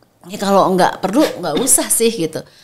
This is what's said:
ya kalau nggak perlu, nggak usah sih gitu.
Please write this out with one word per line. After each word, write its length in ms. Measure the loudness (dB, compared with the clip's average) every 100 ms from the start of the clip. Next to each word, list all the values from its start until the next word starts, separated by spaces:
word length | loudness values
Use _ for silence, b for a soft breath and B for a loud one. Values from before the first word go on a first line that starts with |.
| _ _ -18
ya 100 | -6
kalau 300 | 2 4 4 4
nggak 240 | 2 0
perlu, 240 | -2 0 0 -2
nggak 160 | -4 -2
usah 240 | 0 0 0
sih 240 | 0 0
gitu. 320 | 0 -6 -8 b b